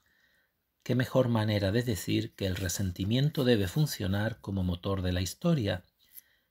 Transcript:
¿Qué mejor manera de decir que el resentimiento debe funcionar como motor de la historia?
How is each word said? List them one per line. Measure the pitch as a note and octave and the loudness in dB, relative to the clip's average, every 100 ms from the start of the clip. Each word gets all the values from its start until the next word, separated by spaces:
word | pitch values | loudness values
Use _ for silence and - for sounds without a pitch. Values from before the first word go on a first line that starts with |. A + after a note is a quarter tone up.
| _ _ _ _ _ _ _ _ | _ _ _ _ _ _ _ _
¿Qué | - B2 | -4 -2
mejor | A#2+ C3 A#2+ | 0 2 2
manera | A#2 G#2+ G#2 G2 | 2 2 2 2
de | A2 | 0
decir | B2 G2+ - G#2+ A2+ - | 0 -2 -2 -2 -2 -4
que | F#2+ | -4
el | F2+ | -2
resentimiento | F#2 - G2 F2 F#2+ B2 D3 - | -4 -2 -4 -2 0 2 0 2
debe | B2 A#2 F#2+ | 4 4 4
funcionar | D3+ D3 - F#2 G2+ G#2+ A2+ | 0 0 0 -2 0 -2 -4
como | - G2 | -6 -2
motor | F2+ F2 G2 F#2+ | -2 -2 -2 -2
de | F2+ | 0
la | F2+ | 0
historia? | F#2 - F3 D#3+ G2 F#2 - _ _ - - _ _ | -2 -2 0 2 0 -4 -8 _ _ -20 -20 _ _